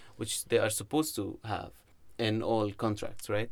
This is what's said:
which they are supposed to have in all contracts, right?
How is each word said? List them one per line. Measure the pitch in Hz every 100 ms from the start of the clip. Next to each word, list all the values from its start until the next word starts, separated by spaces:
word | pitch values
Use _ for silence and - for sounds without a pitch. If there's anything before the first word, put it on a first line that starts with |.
| - -
which | 110 - -
they | 117
are | 107
supposed | - 110 151 156 -
to | - -
have | 110 98 - - - - - -
in | 113 110
all | 107 113 104
contracts, | 98 110 104 - - -
right? | 104 117